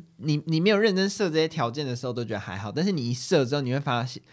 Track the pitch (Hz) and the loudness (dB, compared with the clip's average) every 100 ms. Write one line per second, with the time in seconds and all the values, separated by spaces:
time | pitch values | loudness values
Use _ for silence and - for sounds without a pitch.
0 | - _ 156 147 147 160 190 202 220 185 | -12 _ 0 0 2 2 4 4 4 4
1 | 196 - 190 156 160 160 120 120 143 120 | 0 0 0 2 0 0 -2 -2 -4 -4
2 | 131 120 117 104 98 95 104 107 185 175 | -4 -4 -4 -4 -6 -8 -6 -2 0 0
3 | 120 123 - 175 123 147 131 131 143 120 | -2 -4 2 2 2 0 -2 -2 0 -2
4 | 127 - - | -2 -8 -18